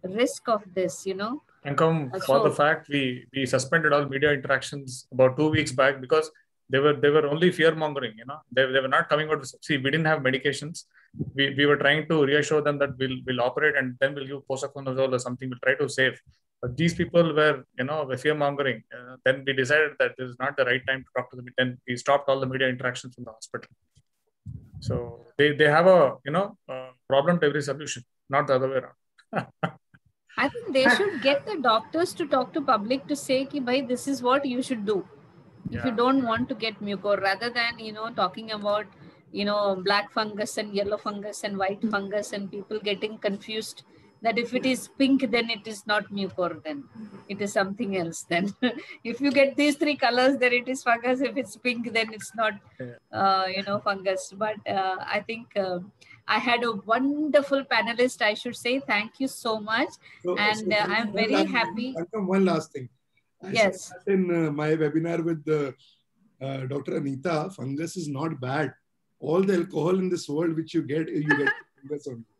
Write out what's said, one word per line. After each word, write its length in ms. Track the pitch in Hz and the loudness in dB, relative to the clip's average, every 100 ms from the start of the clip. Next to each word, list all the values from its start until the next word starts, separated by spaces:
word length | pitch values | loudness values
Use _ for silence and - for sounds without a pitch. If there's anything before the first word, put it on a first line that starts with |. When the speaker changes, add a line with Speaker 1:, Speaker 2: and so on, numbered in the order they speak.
Speaker 1:
risk 460 | 185 202 247 - - | -6 0 0 0 -2
of 140 | 214 208 | -2 0
this, 320 | 180 180 - 190 | -2 -2 -4 -8
you 80 | |
know. 280 | 190 208 285 _ _ | -6 -6 -8 _ _
Speaker 2:
And 140 | 147 139 | -4 2
come 340 | 165 165 135 | 4 2 -2
Speaker 1:
Uh, 60 | 123 | -6
Speaker 2:
for 180 | - 135 | 2 4
the 100 | 156 | 4
Speaker 1:
so 60 | 139 | 4
Speaker 2:
fact, 320 | 147 156 - | 2 2 -2
we, 380 | 143 135 123 - | -2 -2 -4 -8
we 100 | 135 127 | -4 0
suspended 460 | 131 123 165 156 | 0 2 2 4
all 140 | 143 139 | 2 2
media 260 | 135 147 | 0 2
interactions 760 | 143 127 135 - 143 135 131 - | 0 0 -2 -2 -10 -10 -14 -12
about 240 | 127 127 127 | 4 4 6
two 120 | 151 | 2
weeks 220 | 156 147 | 2 0
back 280 | 127 139 135 | 4 2 2
because 300 | 127 156 156 _ _ _ _ | 0 0 0 _ _ _ _
they 80 | 135 | 2
were, 160 | 147 | 4
they 160 | 143 143 | 4 4
were 160 | 151 147 | 4 4
only 240 | 147 180 | 4 4
fear 220 | - 156 | 6 2
mongering, 400 | 160 156 139 123 107 | 4 -2 -4 -8 -10
you 80 | |
know, 140 | 120 151 _ | -14 -14 _
they, 140 | 127 | 2
they 160 | 131 135 | 4 4
were 80 | 131 | 4
not 200 | 147 165 | 0 2
coming 180 | 151 156 | 0 2
out. 120 | 156 | -2
To, 160 | 117 - | -4 -16
see, 160 | - 147 | -2 0
we 140 | 131 | 2
didn't 160 | 156 156 | 2 2
have 140 | 156 | 2
medications. 640 | 131 131 143 135 147 170 - _ _ - - | 2 0 0 -2 -8 -12 -16 _ _ -10 -8
We, 200 | 131 139 135 | 0 0 4
we 80 | 143 | 4
were 100 | 143 | 4
trying 320 | 139 151 151 | 4 2 2
to 160 | 160 | 2
reassure 380 | 135 147 147 151 | 4 4 2 2
them 160 | 147 143 | 2 0
that 180 | 139 127 | -2 -2
we'll, 220 | 131 127 127 | -4 -4 -4
we'll 160 | 127 | 0
operate 340 | 123 135 151 143 | 0 2 2 2
and 200 | 127 123 | -4 0
then 140 | 135 | -2
we'll 120 | 143 135 | -2 -8
give 140 | 139 - | -10 -6
posaconazole 640 | 131 139 143 135 127 131 | -6 -6 -8 -6 0 0
or 60 | 127 | 0
something. 320 | 123 123 131 | -4 -8 -8
We'll 80 | 123 | -2
try 120 | 127 | 0
to 140 | 131 139 | 0 0
save. 300 | - 131 120 _ _ _ _ | 2 0 0 _ _ _ _
But 140 | 123 123 | -8 0
these 160 | 170 | 0
people 400 | 170 170 170 170 | 2 2 4 4
were, 300 | 151 151 139 123 - | 4 4 2 -6 -6
you 60 | |
know, 200 | 127 156 | -4 -2
were 120 | 139 123 | -4 -2
fear 180 | 139 | 0
mongering. 480 | 151 143 143 135 113 _ 120 | 2 0 0 -2 -2 _ -20
Uh, 200 | 123 127 | -18 0
then 180 | - 135 135 | 2 2 0
we 60 | |
decided 400 | 131 127 147 151 143 | 0 4 4 4 2
that 140 | 123 123 | 0 0
this 140 | 127 | -10
is 60 | 120 | -4
not 180 | 131 143 | -4 0
the 80 | |
right 180 | 123 127 131 | 2 2 0
time 140 | 131 | -6
to 60 | 127 | -4
talk 160 | 127 123 | -8 -8
to 60 | 127 | -12
them. 100 | 123 - | -10 -2
Then 200 | 127 123 - | -2 -2 -8
we 100 | 123 | -6
stopped 320 | - 143 143 | 2 2 2
all 120 | 135 | 0
the 60 | 131 | 0
media 220 | 131 131 | 0 0
interactions 500 | 127 127 123 131 123 | 0 -4 -6 -14 -16
in 60 | |
the 80 | 120 | -18
hospital. 360 | 110 - 120 - _ _ _ _ _ _ _ - - - - | -16 -14 -14 -14 _ _ _ _ _ _ _ -16 -16 -16 -10
So 480 | - 120 120 - - - | -4 -4 -6 -14 -18 2
they, 160 | 147 | 2
they 140 | 143 151 | 6 6
have 180 | 151 180 | 8 8
a, 300 | 180 139 - | 8 8 2
you 80 | 139 | -2
know, 240 | 160 202 - - | -2 -2 -6 -12
a 220 | 131 127 _ _ | -12 -12 _ _
problem 300 | 135 170 175 | 2 4 4
to 60 | 151 | 2
every 160 | 143 | 0
solution, 400 | 139 139 147 127 - _ _ | -4 -6 -8 -12 -12 _ _
not 160 | 139 143 | 0 2
the 80 | |
other 140 | 131 131 | 2 2
way 100 | 131 | -2
around. 680 | 127 _ _ _ _ 208 - _ | -4 _ _ _ _ -8 -8 _
<laughs> 160 | - - _ _ _ _ _ - | -6 -6 _ _ _ _ _ -4
Speaker 1:
I 100 | 269 | -2
think 240 | 480 453 | -2 -2
they 120 | 262 254 240 | 4 4 4
should 240 | 403 302 | 2 0
get 220 | 262 285 | 0 0
the 120 | - 403 | -2 -2
doctors 540 | 247 220 - 320 359 | 2 2 0 -2 -2
to 120 | - 320 | -2 0
talk 260 | 269 254 | 0 0
to 80 | 330 | -4
public 440 | 277 226 208 262 - | 0 0 0 -4 -2
to 80 | 285 | -8
say, 280 | - 262 | 0 -2
"Ki, 160 | 269 285 | 0 -4
bhai, 200 | 247 254 | 0 -2
this 240 | 247 247 - | 0 -4 -4
is 140 | 269 | -2
what 240 | 247 269 277 | 2 0 0
you 160 | 247 | -4
should 240 | 254 240 202 | -4 -4 -2
do 200 | 202 - - - - - - - | -2 -4 -18 -20 -20 -20 -14 -10
if 140 | 233 | -4
you 60 | 240 | -4
Speaker 2:
Yeah. 60 | 220 | 2
Speaker 1:
don't 260 | 240 269 | 2 2
want 240 | 240 226 254 | 2 -2 -4
to 60 | |
get 260 | 240 226 214 | -4 -6 -6
mucor," 400 | 208 196 208 202 | -6 -4 0 0
rather 300 | 196 196 240 | 2 0 -2
than, 280 | 240 233 233 | -2 -4 -4
you 140 | 220 | -12
know, 160 | 214 220 | -10 -8
talking 420 | 233 185 185 220 | -2 -2 -2 -10
about, 340 | 214 208 208 196 - 175 - _ | -6 -2 -2 -4 -16 -20 -20 _
you 120 | - | -6
know, 320 | 202 208 202 190 185 | -2 0 0 0 2
black 220 | 202 208 | 0 0
fungus 460 | - 214 208 208 - | -4 -4 -4 -6 -6
and 160 | 208 | -4
yellow 240 | 202 202 208 | -2 -2 -4
fungus 480 | 220 202 208 202 | -6 -8 -10 -8
and 140 | 208 196 | -6 -2
white 240 | 190 202 226 | -2 -2 -2
fungus 420 | 202 196 208 208 | -2 -2 -4 -4
and 180 | 208 202 | -8 -8
people 280 | 208 190 214 | -10 -8 -6
getting 400 | 208 196 214 220 | -4 -4 -4 -4
confused 640 | 208 202 - 220 220 - - - - _ | -4 -4 -6 -8 -8 -14 -20 -20 -20 _
that 160 | 226 226 | -2 0
if 140 | 240 | 0
it 120 | 247 262 | 0 0
is 220 | 254 - - | -2 -4 0
pink, 320 | 269 269 254 | 4 4 4
then 180 | 233 233 | 0 0
it 160 | 220 220 | -6 -8
is 200 | 214 - | -12 0
not 180 | 208 208 | 0 0
mucor, 500 | 202 196 - 175 156 | -4 -4 -2 -4 -4
then 220 | - 147 - - 214 196 - | -10 -10 -12 -18 -18 -18 -12
it 120 | 202 | -6
is 120 | 202 | -2
something 420 | 214 196 202 202 190 | 0 -2 -2 -4 -2
else. 260 | 170 165 - | -4 -8 -2
Then 260 | 170 196 - | 0 0 -2
<laughs> 440 | 247 233 - - | -2 -2 -12 -14
if 160 | 226 240 | -10 -2
you 100 | 285 | 2
get 240 | 262 269 277 | 4 4 4
these 200 | 294 285 | 2 4
three 200 | 294 285 | 0 2
colors, 400 | 240 247 254 277 | 2 4 4 4
then 140 | 247 | 2
it 160 | 247 247 | 2 0
is 140 | 262 | -4
fungus. 400 | - 233 240 254 | 0 2 2 0
If 140 | 262 220 | 0 -2
it's 180 | 226 - | -6 -4
pink, 360 | 247 233 233 | -4 -4 -2
then 180 | 220 220 | -2 -2
it's 220 | 220 - | -6 -12
not, 200 | 220 214 202 _ _ | -2 -2 -2 _ _
Speaker 2:
Yeah. 180 | 127 117 _ | -14 -14 _
Speaker 1:
uh, 340 | 214 196 190 190 | 0 2 2 0
you 80 | 196 | -4
know, 160 | 196 208 | -4 -2
fungus. 540 | 208 196 190 190 - 196 | -2 -2 -2 -4 -6 -6
But, 120 | 214 208 - | -6 -4 -4
uh, 280 | 196 190 185 - 208 | -2 -2 -4 -4 -6
I 40 | |
think, 360 | 208 226 233 202 | -6 -12 -6 -4
uh, 220 | 190 180 185 _ - - - | -2 -4 -8 _ -20 -18 -2
I 100 | 214 | 0
had 240 | 240 240 | 2 0
a 80 | 240 208 196 | 0 -4 0
wonderful 760 | 233 269 294 302 285 277 277 | 0 2 0 4 4 4 -2
panelist, 560 | 269 233 214 233 247 - | 2 0 0 2 0 2
I 140 | 214 | 0
should 220 | 214 247 233 | 0 -6 -6
say. 220 | 240 262 | -2 -2
Thank 400 | 269 202 214 _ | 0 -2 -2 _
you 60 | 269 | -6
so 320 | - 240 220 | -4 -4 -4
much. 300 | 208 226 302 - - - | -2 -2 -2 -6 -20 -8
Speaker 3:
So, 140 | 175 185 | -4 0
Speaker 1:
And, 220 | 208 214 | 0 0
Speaker 3:
so 180 | 214 208 | 0 0
Speaker 1:
uh, 80 | 208 214 | 2 0
I'm 100 | 220 | -2
Speaker 3:
one 80 | |
Speaker 1:
very 180 | 208 226 | -2 2
Speaker 3:
last 140 | 277 - | 2 2
thing. 80 | |
Speaker 1:
happy. 380 | 240 220 214 254 262 | 0 -2 -4 -8 -6
Speaker 3:
Welcome, 300 | - 220 185 | -8 -6 0
one 180 | 190 | 2
last 280 | 190 160 151 | 4 2 -2
thing. 180 | 143 127 _ _ _ _ _ | -12 -14 _ _ _ _ _
I 100 | 185 | -4
Speaker 1:
Yes. 340 | 226 202 190 - | 2 2 2 -14
Speaker 3:
said 100 | - - | -10 0
that 60 | |
in, 340 | 196 180 170 160 | 0 2 2 0
uh, 40 | |
my 160 | 147 151 160 | 0 0 2
webinar 420 | 151 156 165 170 | 2 0 -2 -2
with 180 | 165 165 143 | -2 -4 -2
the, 280 | 156 139 127 - _ _ _ _ _ | -2 -2 -8 -20 _ _ _ _ _
uh, 240 | 135 135 131 | -8 -6 -6
Doctor 240 | 139 135 165 | -6 -4 -4
Anita, 520 | 143 135 175 156 175 190 | -4 -4 -2 -2 -4 -8
fungus 400 | 127 139 175 190 | -8 -6 -6 -6
is 100 | 151 | -6
not 320 | 135 156 147 | -4 -6 -6
bad. 360 | 127 139 143 - _ _ _ _ | -4 -2 -4 -6 _ _ _ _
All 240 | 135 170 | 0 2
the 120 | 190 | 4
alcohol 440 | 185 170 156 151 190 | 2 0 -2 0 2
in 120 | 185 | 0
this 180 | 175 - | -2 -4
world 260 | 143 170 160 | -2 0 -2
which 180 | 160 | -2
you 80 | 170 | -2
get, 260 | 131 151 160 | -2 -4 -2
you 280 | 160 151 143 | -4 0 2
get 100 | 139 - | 2 -2
<laughs> 160 | - _ | -8 _
fungus 260 | 269 147 143 | -10 -8 -8
only. 180 | 120 113 _ | -12 -16 _